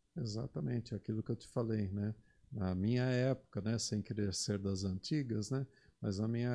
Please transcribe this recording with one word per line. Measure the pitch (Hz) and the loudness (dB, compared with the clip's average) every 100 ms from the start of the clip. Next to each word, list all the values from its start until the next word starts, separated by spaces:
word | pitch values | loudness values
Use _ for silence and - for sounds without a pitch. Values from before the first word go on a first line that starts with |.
| _ 175 | _ -6
Exatamente, | 117 107 127 151 143 120 113 | -4 -2 -4 -2 -2 -2 -2
aquilo | 104 - 110 | -6 -2 -2
que | - | -2
eu | 113 | -4
te | - | -4
falei, | - 113 110 98 | -2 2 2 2
né? | 101 104 110 - _ - | 0 -2 -4 -10 _ -10
Na | - 92 | -2 0
minha | 92 101 123 | 2 4 4
época, | 127 127 131 135 - - | 4 4 2 0 -4 -4
né, | 101 117 | 0 0
sem | - 107 | 0 -2
querer | 98 104 101 | -2 0 0
ser | 92 - 101 | 0 0 0
das | 98 95 | 0 0
antigas, | 98 92 - 156 127 110 104 | 0 -2 0 -2 0 -2 -2
né? | 135 135 - - - | -2 -4 -8 -20 -6
Mas | 110 95 | -2 0
na | 110 | 0
minha | 117 123 | 0 0